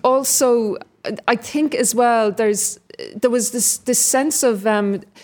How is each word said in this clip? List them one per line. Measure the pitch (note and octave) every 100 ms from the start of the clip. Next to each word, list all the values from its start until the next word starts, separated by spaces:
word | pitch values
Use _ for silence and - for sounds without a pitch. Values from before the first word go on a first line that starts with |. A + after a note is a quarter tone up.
also, | B3+ C4 C4 - C4 A#3+ G#3+ - - _ - G#3+ -
I | A#3+
think | - D4 D4+
as | - C#4
well, | A#3 A#3+ A#3 G#3+
there's, | G3+ G#3+ G#3 - - - - A#1+
there | - B3
was | A#3+ G3+
this, | A#3+ G#3 -
this | - A#3
sense | - C4 D#4 D4+
of, | B3 G#3 G#3+
um, | G#3 G3+ G3 - -